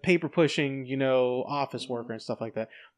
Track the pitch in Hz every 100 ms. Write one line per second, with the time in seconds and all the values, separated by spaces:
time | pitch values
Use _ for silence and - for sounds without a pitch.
0 | - 175 160 - 156 - 143 135 127 135
1 | 131 131 123 123 127 143 139 123 131 120
2 | 120 113 - 113 113 107 110 - -